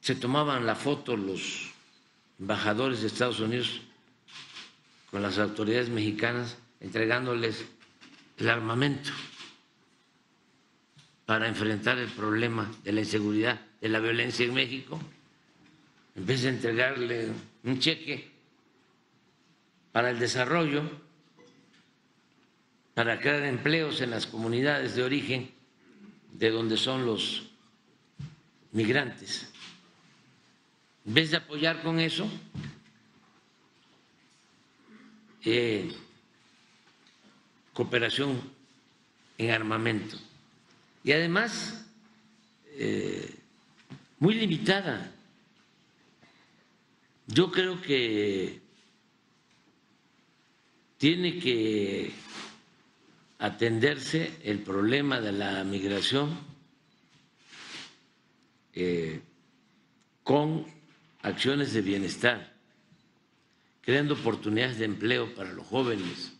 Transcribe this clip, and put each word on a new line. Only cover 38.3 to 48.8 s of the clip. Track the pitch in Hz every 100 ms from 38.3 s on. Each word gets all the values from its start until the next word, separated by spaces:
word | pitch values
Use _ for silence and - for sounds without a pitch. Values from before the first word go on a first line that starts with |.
| 127 117 - _ _ _ _ _ _ _ -
en | 113
armamento. | 113 107 110 113 107 104 - - - _ _ _ - _ _
Y | -
además, | 147 170 180 226 - - - - - - - _ _ _ _ -
eh, | 139 55 52 50 50 50 - - _ _ _ - - - _
muy | 160
limitada. | 220 220 156 - 196 185 113 90 - - _ _ _ _ _ _ _ _ _ - _ _ _ _ _ _ _ _ _ -
Yo | 113 180
creo | 180 185 180
que | 175 139 117 107 104 98 90 87 - _